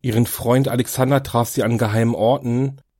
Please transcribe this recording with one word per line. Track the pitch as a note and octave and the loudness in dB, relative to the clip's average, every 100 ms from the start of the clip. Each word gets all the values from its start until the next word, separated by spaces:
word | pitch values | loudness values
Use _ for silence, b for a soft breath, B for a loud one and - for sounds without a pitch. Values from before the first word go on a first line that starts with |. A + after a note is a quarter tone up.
Ihren | B2 A2 A#2+ | 0 0 0
Freund | - A#2 B2+ C#3 | 0 0 2 2
Alexander | B2 A#2+ - C3 C#3 | -2 -4 -2 0 0
traf | C3+ A#2 A#2 | 0 -2 -2
sie | - | -2
an | A#2 A#2 | 0 0
geheimen | A#2 G#2+ A#2 | 0 2 0
Orten, | A2+ G#2+ C3+ B2 A#2+ C3+ C3+ _ _ | 2 2 0 0 -2 -2 -6 _ _